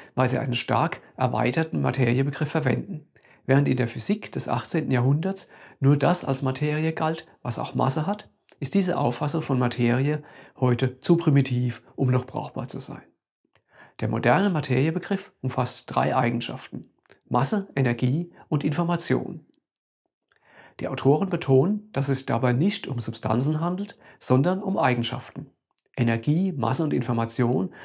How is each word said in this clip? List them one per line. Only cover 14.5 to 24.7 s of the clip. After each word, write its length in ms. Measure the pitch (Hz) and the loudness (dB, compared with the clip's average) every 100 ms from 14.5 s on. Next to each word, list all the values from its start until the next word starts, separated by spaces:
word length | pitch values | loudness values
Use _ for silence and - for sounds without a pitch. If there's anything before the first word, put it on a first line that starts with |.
| 160 - 127 156 170 - 190 - _ | 0 0 2 2 0 -2 -6 -6 _
umfasst 520 | 127 - 120 - - | -6 -2 -4 -4 -4
drei 220 | 127 143 127 | 0 2 2
Eigenschaften: 760 | 120 120 - 131 - - - _ _ _ - | 0 0 -6 -10 -12 -14 -14 _ _ _ -2
Masse, 400 | 123 139 208 196 143 | 0 2 -2 -2 0
Energie 560 | 127 120 123 156 175 - - | 0 2 0 0 -4 -10 -4
und 160 | 151 | -2
Information. 800 | - 147 170 170 - 120 - - - _ _ _ _ _ _ _ _ _ _ - - - | 0 0 0 -2 0 -2 -2 -12 -16 _ _ _ _ _ _ _ _ _ _ -20 -20 -8
Die 80 | - | -6
Autoren 420 | 131 131 156 185 | 0 2 2 0
betonen, 600 | 170 - 131 175 214 - | -2 2 4 4 0 -4
dass 160 | 139 139 | -4 -2
es 120 | 131 | -2
sich 60 | - | -2
dabei 260 | 120 127 | 0 2
nicht 340 | 120 196 - - | 2 0 -2 -6
um 120 | 117 | -6
Substanzen 600 | - - - 120 139 156 | -6 -4 -2 0 0 0
handelt, 360 | 170 185 202 - - - | -2 -4 -8 -14 -20 -8
sondern 420 | - 127 170 190 | 2 4 4 0
um 160 | - | -2